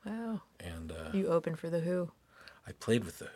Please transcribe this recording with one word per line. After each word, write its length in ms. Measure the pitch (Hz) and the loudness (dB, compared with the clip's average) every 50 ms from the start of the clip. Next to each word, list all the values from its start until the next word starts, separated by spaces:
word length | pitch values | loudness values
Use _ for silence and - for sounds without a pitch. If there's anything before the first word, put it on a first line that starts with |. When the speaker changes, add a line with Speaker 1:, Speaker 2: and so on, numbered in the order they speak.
| - | -8
Speaker 1:
Wow. 380 | 208 214 226 233 233 220 202 - _ _ _ | -6 -6 -4 -4 -4 -4 -4 -6 _ _ _
Speaker 2:
And, 320 | - 87 82 82 82 80 80 | -8 -8 -6 -6 -6 -6 -6
uh, 180 | 80 - - 165 | -6 -6 0 2
Speaker 1:
You 160 | 196 190 180 | 2 4 6
opened 300 | 165 170 160 170 160 160 | 4 4 4 2 -2 -2
for 120 | - 170 | -2 -2
The 100 | 165 170 | 0 0
Who. 300 | 160 170 180 180 175 165 - _ _ _ - - - - - - _ | 2 2 2 2 0 -2 -6 _ _ _ -20 -20 -20 -20 -20 -16 _
Speaker 2:
I 60 | - 95 | -12 -12
played 320 | - - - 110 120 107 | -6 2 4 4 4 4
with 140 | 85 - - | 0 -6 -10
The 80 | - - - | -12 -12 -12